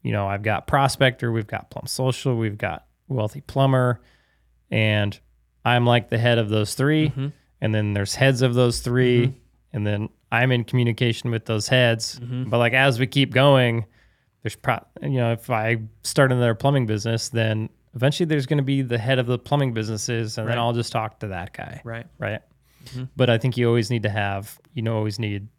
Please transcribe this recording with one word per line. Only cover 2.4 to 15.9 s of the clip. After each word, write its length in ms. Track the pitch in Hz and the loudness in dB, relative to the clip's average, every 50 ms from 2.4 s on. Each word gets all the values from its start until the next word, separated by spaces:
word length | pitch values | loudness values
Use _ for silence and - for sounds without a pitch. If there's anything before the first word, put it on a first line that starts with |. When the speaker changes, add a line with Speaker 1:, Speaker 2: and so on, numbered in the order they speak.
| 113 107 101 104 | -2 -4 -4 -4
Speaker 1:
got 280 | - 95 80 - _ _ _ _ _ - | -6 -6 -6 -8 _ _ _ _ _ -8
Wealthy 320 | 139 120 107 107 - 143 | -4 -4 -4 -4 -6 -12
Plumber, 600 | - - - 135 135 135 131 131 127 123 120 - _ _ _ _ _ _ _ _ _ _ _ _ _ _ | -18 -6 0 2 2 4 4 4 2 2 0 -2 _ _ _ _ _ _ _ _ _ _ _ _ _ _
and 480 | - 107 110 107 107 104 104 101 98 - _ _ _ _ _ _ _ _ _ | 0 2 2 4 2 2 0 -2 -4 -8 _ _ _ _ _ _ _ _ _
I'm, 200 | 120 120 123 120 | 2 2 4 4
like, 220 | 120 120 120 - - | 4 4 4 2 0
the 80 | 123 113 | -2 0
head 200 | 113 123 120 117 | 2 2 2 2
of 100 | 113 104 | 0 0
those 260 | 107 107 107 - - | 0 -2 -2 -2 -2
three. 340 | - 131 143 156 156 156 151 | -2 0 0 2 2 0 0
Speaker 2:
Mm-hmm. 180 | - 135 135 143 - _ _ _ _ _ | -2 -4 -6 -8 -8 _ _ _ _ _
Speaker 1:
And 140 | - 110 107 | -4 -2 0
then 200 | 107 104 104 101 | 0 0 0 -2
there's 200 | 101 98 95 - | -2 -2 -4 0
heads 280 | - 135 135 135 117 | 2 4 4 4 4
of 120 | 131 127 120 | 2 2 4
those 260 | 123 123 123 117 - | 4 2 2 2 -2
three, 480 | - 123 120 127 127 123 123 120 127 139 | -4 -2 0 2 2 4 4 4 2 2
Speaker 2:
Mm-hmm. 80 | 139 _ _ _ _ _ _ _ | -2 _ _ _ _ _ _ _
Speaker 1:
and 140 | - - 104 | -8 -4 -4
then 220 | 104 104 101 107 - _ _ _ _ | -2 -2 -4 -6 -8 _ _ _ _
I'm 220 | 113 117 123 131 | 0 0 2 2
in 120 | 127 120 110 | 2 0 -2
communication 680 | - - 127 120 117 113 - 127 120 110 - - 123 | 0 0 0 0 0 0 0 -2 -2 -2 -2 -4 -4
with 160 | 113 113 - | -4 -4 -4
those 220 | - 113 107 104 - | -4 -4 -4 0 2
heads. 520 | 131 127 123 117 117 110 113 - - - | 2 4 4 4 2 0 -4 -8 -10 -10
Speaker 2:
Mm-hmm. 300 | 120 120 123 123 127 110 | -12 -10 -8 -8 -4 0
Speaker 1:
But, 80 | 113 117 | 2 2
like, 140 | 120 117 | 2 4
as 260 | 120 131 135 139 123 110 | 4 4 4 4 4 2
we 60 | 131 | -2
keep 260 | - - 139 135 87 | 0 2 0 0 2
going, 540 | - 127 135 143 139 131 123 120 117 117 110 _ _ _ _ _ _ _ _ _ _ _ | 4 4 6 6 6 6 4 2 2 -2 -4 _ _ _ _ _ _ _ _ _ _ _
there's 140 | _ 113 - | _ -10 -10
pro-, 280 | - - - 117 - - _ _ - | -4 -4 -2 -2 -2 -6 _ _ -10
you 80 | 139 143 139 127 | -6 -4 -2 0
know, 140 | 120 117 | 0 0
if 160 | 117 110 - - | -2 -4 -4 -4
I 280 | 123 110 110 113 117 113 110 107 | -4 -2 0 -2 -2 -2 -4 -10